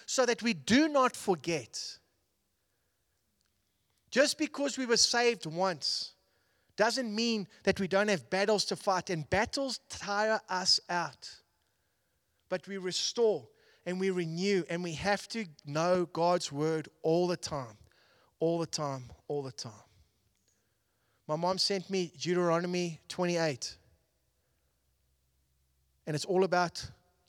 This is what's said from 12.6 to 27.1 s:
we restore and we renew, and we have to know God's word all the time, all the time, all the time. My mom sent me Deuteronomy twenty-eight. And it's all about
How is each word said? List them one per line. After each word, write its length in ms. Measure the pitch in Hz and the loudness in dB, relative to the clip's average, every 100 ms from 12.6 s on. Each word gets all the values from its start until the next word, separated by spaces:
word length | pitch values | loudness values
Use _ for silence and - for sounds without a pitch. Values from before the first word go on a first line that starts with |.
| 185 | -6
we 120 | 196 | -8
restore 680 | 180 170 - 240 220 160 117 _ _ _ | -6 -4 -4 2 2 2 -4 _ _ _
and 160 | 175 185 | -6 -2
we 100 | 190 | 0
renew, 540 | 180 165 165 196 190 165 | 0 -2 -2 0 0 0
and 120 | 170 | -4
we 120 | 175 | -4
have 340 | 143 180 196 - | -2 0 0 -2
to 160 | 226 180 - 143 | -8 -8 -12 -6
know 400 | 151 175 185 170 | -2 2 2 0
God's 440 | 160 170 175 - | 0 2 2 -2
word 380 | 143 156 160 - _ | -2 -2 -2 -6 _
all 240 | 160 165 180 | 0 2 2
the 100 | 170 | -2
time, 400 | - 147 117 107 _ _ _ _ _ _ | -6 -8 -10 -16 _ _ _ _ _ _
all 200 | 165 170 | 0 0
the 80 | 160 | -2
time, 460 | - 143 135 123 - - | -4 -4 -6 -10 -14 -6
all 140 | 147 | -6
the 100 | 135 | -6
time. 200 | - 120 110 - _ _ _ _ _ _ _ _ _ _ _ _ _ - | -10 -14 -16 -20 _ _ _ _ _ _ _ _ _ _ _ _ _ -6
My 80 | 151 | -2
mom 200 | 180 190 | 0 0
sent 320 | - 196 175 | 0 -2 -2
me 240 | 190 170 135 | -2 -2 -4
Deuteronomy 840 | 156 180 175 165 180 180 175 156 - | 0 2 4 2 0 -2 -4 -6 -10
twenty-eight. 680 | - 175 170 160 127 - - _ _ _ _ _ _ _ _ _ _ _ _ _ _ _ _ _ _ _ _ _ _ - | -2 0 2 0 -2 -8 -12 _ _ _ _ _ _ _ _ _ _ _ _ _ _ _ _ _ _ _ _ _ _ -6
And 100 | 151 | -6
it's 80 | |
all 180 | - 185 | 0 0
about 400 | 190 180 170 - - - _ | 2 2 0 -4 -14 -18 _